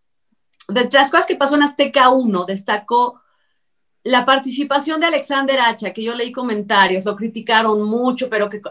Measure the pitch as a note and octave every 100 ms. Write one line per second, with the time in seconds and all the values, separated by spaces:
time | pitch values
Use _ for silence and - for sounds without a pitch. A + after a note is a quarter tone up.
0 | _ _ _ _ _ - - - - C#4
1 | C#4 E4+ F4 F4+ C#4+ D4 C#4+ - C#4 C#4
2 | B3+ C4 A#3+ F#3 F3+ G3 - G#3 G#3 A#3+
3 | B3 - _ _ _ _ _ _ _ _
4 | - B3+ B3 C#4 C4+ B3+ C#4+ C#4 C#4+ D#4
5 | E4+ D4+ - C4+ C4+ C4+ A#3 A3+ G3+ G3+
6 | A3 A#3+ B3 B3+ B3 G#3 G3+ G#3 F#3+ F#3
7 | G3 G3+ A3+ A3 A3 A3+ A3+ G#3+ G#3+ A#3
8 | B3 B3+ B3+ G#3+ G3+ G#3 -